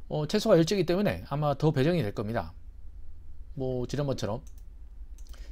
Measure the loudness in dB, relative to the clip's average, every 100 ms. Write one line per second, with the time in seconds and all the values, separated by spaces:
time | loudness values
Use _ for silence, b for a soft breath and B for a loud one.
0 | -6 -4 0 2 8 8 8 4 4 4
1 | 2 0 -4 0 0 4 4 4 4 4
2 | 0 -2 -2 -2 -4 -10 -14 -12 -12 -8
3 | -8 -8 -10 -10 -10 -4 -2 -2 -2 -2
4 | 0 0 -2 -4 -6 -14 -14 -14 -14 -14
5 | -12 -12 -12 B B